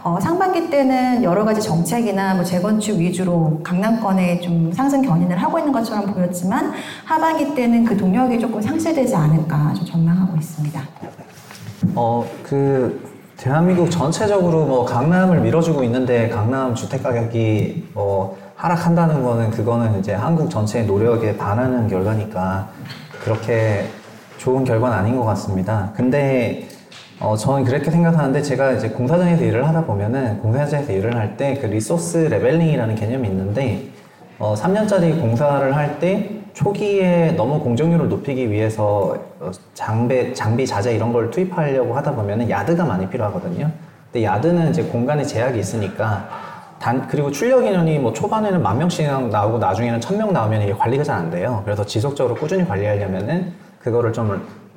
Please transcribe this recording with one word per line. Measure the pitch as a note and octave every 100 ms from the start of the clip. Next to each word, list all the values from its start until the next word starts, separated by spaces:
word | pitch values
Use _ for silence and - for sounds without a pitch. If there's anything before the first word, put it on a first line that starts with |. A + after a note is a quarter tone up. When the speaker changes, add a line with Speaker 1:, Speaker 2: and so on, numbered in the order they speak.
Speaker 1:
어, | F3 E3+
상반기 | G3+ F4 F#4+ F4+ E4
때는 | C#4+ C4+ B3+ B3+ B3
여러 | F#3 F3+ A3
가지 | G#3+
정책이나 | G3+ E3 E3+ A#3+ A3+ G3 G3 F#3+
뭐 |
재건축 | F3 F3+ G3 G#3+ G#3 F#3+
위주로 | E3+ F3 F#3 F3 D#3+ D#3
강남권에 | - F3+ G#3 A3+ G#3+ F#3+ F3+ F3
좀 | F3 E3+ E3
상승 | F3+ C4+ C#4
견인을 | C4 E3 F3+ F3
하고 | D#4 E4
있는 | D4+
것처럼 | A#3+ A3+ G#3+ G3
보였지만 | F3+ F3+ - F#3 B3 F4+ - - - -
하반기 | D#4+ D#4+ D#4+ D4 -
때는 | A#3 A#3 A#3
그 | F#3+
동력이 | F#3 F#3 B3+ A3+
조금 | A3+ A3
상실되지 | G#3+ D#4+ E4 D#4+ B3 F3
않을까 | D3+ D#3 - D3 D3+ -
좀 | E3+
전망하고 | E3 E3 F3+ F#3 D#3+
있습니다. | D3+ - D3 - C#3 - - - - - - - - - - -
Speaker 2:
어, | A#2 A#2+ A#2 -
그 | - C#3 C#3 C3+ A#2+ - - - - -
대한민국 | B2 D3 F3 F3+ E3+
전체적으로 | E3+ D3 D#3+ G#3+ G3+ F3 D#3+ D3
뭐 | B2+ A#2+
강남을 | A2+ C#3 F3+ F#3 E3
밀어주고 | A2+ D#3 E3 D3
있는데 | B2 B2 B2+ A#2+ A2
강남 | G#2 A2 C3+ C3 A2+
주택 | - C3+
가격이 | - A#2 A2+ A#2 A2 A2 - E3 -
뭐 | - G2+ G2 F#2+ - - -
하락한다는 | E3 E3+ E3+ E3+ E3 D3+
거는 | B2 A#2 A2+
그거는 | G#2+ A2 A#2 A2+ G#2
이제 | G2
한국 | G2+ A#2 E3 D3+
전체의 | A2+ G#2 A#2+ G#2+
노력에 | G2 A2+ A2+ A2 G2+
반하는 | - G#2+ B2+ B2+ G#2+
결과니까 | F#2 G2 A2 G2+ F#2 F#2 F#2+ G2+ - - - - -
그렇게 | - A2 A2+ A#2 A2 G2+ F#2 - - - - -
좋은 | - C3
결과는 | B2+ A2+ B2 G#2+
아닌 | G2+ C3
것 | A#2
같습니다. | A#2 - F#2+ F2+ A2 F#2+
근데, | - B2+ C#3+ C#3 C3+ A2+ - - - - - - -
어, | G#2 G#2+
저는 | - C#3 A#2
그렇게 | C#3 D3+
생각하는데 | E3 E3+ E3 C#3 C3+
제가 | - C3 C3+
이제 | A#2+ G#2+
공사장에서 | - B2 E3+ F3+ E3+
일을 | A#2 G#2+ C#3+
하다 | E3 E3
보면은 | G2+ G#2 C3 C3 G#2
공사장에서 | A2 B2 D3 A#2+ -
일을 | F#2+ G#2+ A#2+
할 | G#2 -
때 | C#3 C3
그 | G#2+
리소스 | G#2+ A2 E3+ E3+ E3+ D#3+
레벨링이라는 | G#2 A2+ D#3+ E3 C#3+ A2+ G#2+
개념이 | G#2+ C3 A#2
있는데, | F#2+ F#2+ G#2+ C3+ F#2+ - - - - - -
어, | G#2+ G#2+
삼 | E3
년짜리 | G3+ G#3 G3+ E3+ D3+
공사를 | A#2 A#2 D3 C#3 C3+ C#3+
할 | D3 -
때 | F3 G#3 G#3 - -
초기에 | - - G3+ G#3 G3+ F#3 F3 E3 -
너무 | A#2 D3+
공정률을 | B2+ A#2+ D#3+ E3+ C3
높이기 | G2 - C3 B2
위해서, | G#2 A2 G#2+ G#2 G#2 F#2+ - - -
어, | F2+ F#2 -
장비, | - - A2 B2 B2+ A2+ -
장비 | A2 A#2+ C3
자재 | G#2 G#2+ A2
이런 | A2+
걸 | A#2+ A2+
투입하려고 | - F#3 F3 D3 C3+ A#2 A#2+
하다 | D3+
보면은 | B2+ G2+ G#2 A#2
야드가 | G2 G#2+ E3+ E3+
많이 | F#2 F#2+
필요하거든요. | A#2+ G#2+ F#2+ F2+ E2+ D3+ - - - -
근데 | B2 G#2+
야드는 | G2 D3+ F3 D#3+
이제 | -
공간에 | A2 A#2+ B2 D3
제약이 | C#3 A2 B2 A#2+
있으니까 | F#2 A2+ G2 - A2 G2+ - - - - - -
단-, | - B2+ -
그리고 | C#3+ C#3+
출력 | C#3 A#3 C4 A3
인원이 | F#3+ E3 D#3
뭐 | B2
초반에는 | A2 - A3 G#3+ F3+
만 | G#2+ A2
명씩 | F3 E3+ D3+ C3+ B2
나오고 | G#2 G#2 A#2
나중에는 | G#2 F#2+ A#2+ A#2
천 | A2+ G3+
명 | G#3+
나오면 | E3+ G#2+ A2
이게 | G#2
관리가 | G2 A#2 C3+
잘 | D3+ A2+
안 | E2
돼요. | F2 G2 A#2+
그래서 | G2+ G2+ G2+
지속적으로 | A2+ C3+ C#3 B2+ A#2
꾸준히 | D3+ F#3+ F3
관리하려면은 | G2 G#2 G2+ G2+ F#2+ G#2 E3+ F3 - - -
그거를 | - A#2 A2+
좀 | G#2+ A2+ F#2+ - - -